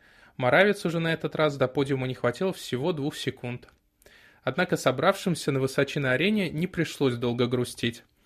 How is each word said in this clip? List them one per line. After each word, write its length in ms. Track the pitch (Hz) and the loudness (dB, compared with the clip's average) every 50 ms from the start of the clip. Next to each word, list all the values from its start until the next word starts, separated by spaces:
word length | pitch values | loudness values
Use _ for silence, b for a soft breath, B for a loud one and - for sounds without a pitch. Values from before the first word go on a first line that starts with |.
| b b b b b b b | b b b b b b b
Моравец 480 | - 127 123 135 170 196 208 202 202 - | 0 2 4 6 6 6 4 2 0 -2
уже 160 | 175 160 170 | -2 -2 0
на 120 | 165 165 | -2 -2
этот 220 | 165 156 - 151 - | -2 -2 -4 -4 0
раз 220 | 160 156 156 139 | 0 0 0 2
до 100 | 135 131 | 2 0
подиума 400 | 127 - 147 139 139 139 131 127 | 0 2 0 0 0 0 -2 -2
не 80 | 127 123 | -4 -4
хватило 380 | - - 123 117 - 185 190 | 0 0 0 0 0 -2 -4
всего 400 | 170 - - - 127 123 139 180 | -4 -6 -8 -6 -4 -2 -2 -2
двух 240 | 175 147 135 151 - | -2 -2 -4 -4 -4
секунд. 500 | - - 131 - - - 123 120 123 - - _ _ _ _ _ _ B B B B B B B B B 139 | -4 -6 -6 -6 -6 -8 -10 -10 -10 -14 -20 _ _ _ _ _ _ B B B B B B B B B -4
Однако 280 | 143 - 180 - 165 | -2 0 0 0 0
собравшимся 720 | 151 - 135 123 131 147 185 196 - - 190 165 - - - | 2 2 2 2 4 2 2 2 2 0 -2 -2 0 0 0
на 80 | 139 135 | 0 0
высочиной 560 | 131 131 - - 139 - - 151 139 131 127 | 0 0 2 2 0 0 0 -2 0 2 2
арене 360 | 127 165 208 214 208 185 160 | 2 2 2 2 2 0 -2
не 180 | 147 151 180 175 | -2 -4 -4 -4
пришлось 480 | - 175 156 - - - 143 131 120 | -2 -2 -4 -2 0 2 2 2 2
долго 320 | 120 127 120 120 123 123 120 | 2 -2 -2 2 2 0 2
грустить. 560 | 127 127 120 - - - - 117 117 - - _ _ B B | 2 0 -2 -4 -4 -4 -4 -4 -4 -6 -16 _ _ B B